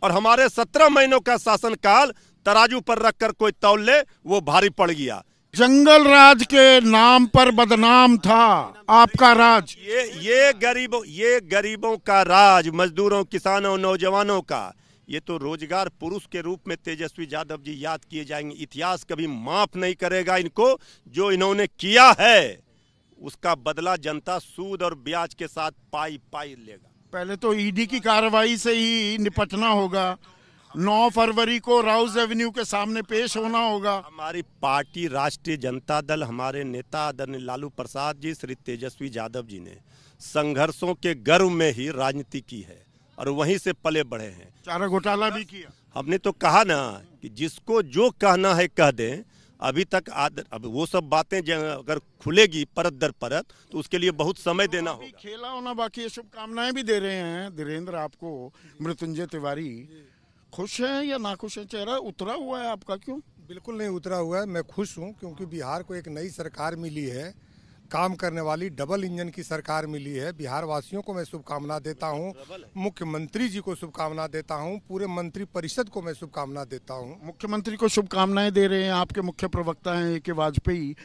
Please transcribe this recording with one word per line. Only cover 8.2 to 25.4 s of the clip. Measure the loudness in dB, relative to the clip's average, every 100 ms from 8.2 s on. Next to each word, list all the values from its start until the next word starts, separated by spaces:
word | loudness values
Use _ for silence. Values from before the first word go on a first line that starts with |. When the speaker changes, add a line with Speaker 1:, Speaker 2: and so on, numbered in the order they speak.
| 6 6 6 4 0 -6 6
Speaker 2:
आपका | 8 8 8 8
राज। | 8 8 6 2 -10
Speaker 1:
ये, | -6 -4
ये | -4 -6 0 4 4
गरीबों, | 4 -2 -2 -4 -6
ये | -6 -2 0 0
गरीबों | 0 -2 -2 -4 -4 -4
का | 2 2
राज, | 6 8 8 8 4
मजदूरों, | 0 -2 0 0 0
किसानों, | -2 -4 -2 0 0 -2
नौजवानों | -2 -2 0 0 0 -2
का, | -4 -6 -8 -14 _ _ -14
ये | -12
तो | -10 -8
रोजगार | -8 -10 -6 -6 -6
पुरुष | -8 -10 -10 -10
के | -10
रूप | -8 -10 -10
में | -10
तेजस्वी | -10 -10 -10 -12 -10
यादव | -10 -10 -12
जी | -14 -10
याद | -8 -10
किए | _ -14
जाएंगे। | -10 -10 -10
इतिहास | -14 -14 -6 -6 -6
कभी | -8 -8 -8
माफ | -8 -4 -2 -2 -2
नहीं | -6
करेगा | -4 -4 -4 -2 -2
इनको, | -2 0 0 0 _ _ _
जो | -4 -2
इन्होंने | 0 0 0 -4
किया | -4 4 8 8 8
है | 6 6 4 -4 _ _ _ _ _ _
उसका | -18 -8 -4
बदला | -4 -4 -6 -4 -4
जनता | -6 -10 -8 -8
सूद | -10 -14 -12 -8
और | -8
ब्याज | -8 -8 -8 -8
के | -10